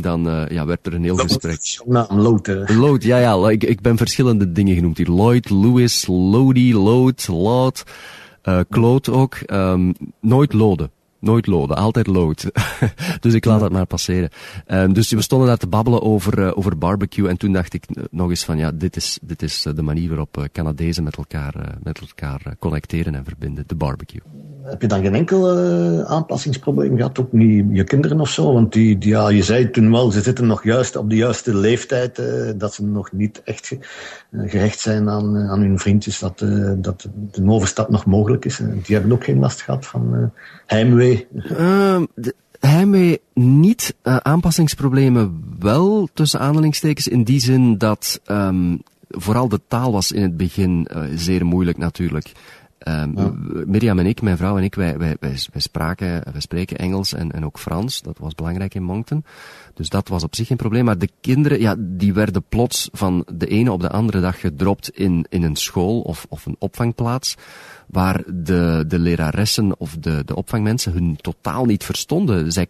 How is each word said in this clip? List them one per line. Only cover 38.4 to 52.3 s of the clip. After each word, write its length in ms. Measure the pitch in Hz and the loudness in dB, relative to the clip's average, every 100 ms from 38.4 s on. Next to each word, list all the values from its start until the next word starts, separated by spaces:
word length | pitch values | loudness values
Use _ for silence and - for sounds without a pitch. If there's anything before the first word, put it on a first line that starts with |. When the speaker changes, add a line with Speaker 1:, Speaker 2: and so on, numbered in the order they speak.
| - | -2
Speaker 2:
is. 140 | - | -4
Eh, 80 | 110 104 | -4 -4
die 120 | 92 107 | -2 0
hebben 180 | 101 | 2
ook 100 | 120 | 0
geen 160 | - 135 | 2 2
last 220 | 131 - | 0 -2
gehad 240 | - 131 - | -6 -6 -4
van, 300 | 123 60 60 | -4 -2 0
eh, 260 | 117 - - - - | -2 -4 -20 -14 -2
heimwee? 480 | 110 120 120 123 120 - - - | 2 4 6 6 2 -2 -12 -6
Speaker 1:
Ehm, 580 | 156 170 196 196 185 160 - | 0 2 4 4 2 0 -4
de 180 | 120 - _ - | -8 -8 _ 0
heimwee 640 | 139 160 196 196 175 156 _ | 4 6 6 6 4 2 _
niet, 640 | - 123 143 180 240 - - | 2 6 6 6 4 -4 -6
eh, 160 | - - - 165 175 165 156 | 0 0 2 2 2 2 0
aanpassingsproblemen 760 | - 135 135 135 120 104 80 - 87 | 0 0 4 4 4 2 -4 -12 -4
wel, 480 | 98 131 190 214 180 | 0 2 2 2 -2
tussen 260 | - 151 - | -2 -2 0
aanhalingstekens, 680 | 135 151 156 143 156 147 170 | 0 2 2 0 -2 -2 0
in 160 | 123 | 0
die 160 | 110 139 | 2 2
zin 380 | 127 131 123 104 | 4 4 4 2
dat, 420 | 110 104 - - - | 0 -2 -6 -8 -4
ehm, 500 | 104 98 92 87 85 - _ - | -2 0 0 0 -2 -8 _ -16
vooral 380 | - 87 117 127 | -8 -2 0 0
de 120 | 101 - | -2 -2
taal 240 | 117 127 | -2 0
was 200 | 104 - | 0 -2
in 100 | - | -2
het 160 | 95 82 | -2 -2
begin, 500 | 90 - 92 85 80 | -4 0 0 0 -2
eh, 140 | 80 76 80 | -6 -6 -6
zeer 300 | 85 92 85 | -2 0 2
moeilijk 320 | 90 87 82 | 0 0 -2
natuurlijk. 540 | 85 - 87 76 - | -4 -4 -4 -4 -8